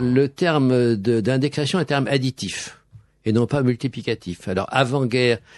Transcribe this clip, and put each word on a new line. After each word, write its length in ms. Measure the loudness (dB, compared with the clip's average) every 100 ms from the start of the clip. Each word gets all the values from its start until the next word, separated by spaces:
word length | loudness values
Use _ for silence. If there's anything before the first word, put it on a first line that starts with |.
le 260 | 0 2 0
terme 680 | 0 0 2 2 2 2 0
de, 260 | 0 0
d'indexation 580 | 2 0 0 -2 -2 -2
est 40 |
un 20 | 0
terme 220 | 0 0
additif 760 | 0 -2 -4 -8 -8 -12 -16 _ -20 _ _ 0
et 60 |
non 140 | 2 2
pas 160 | 2
multiplicatif. 880 | 0 0 -4 -6 -6 -6 -8 -8 -4
Alors, 180 | -4 -2
avant-guerre, 680 | -2 0 0 0 0 0 0 -6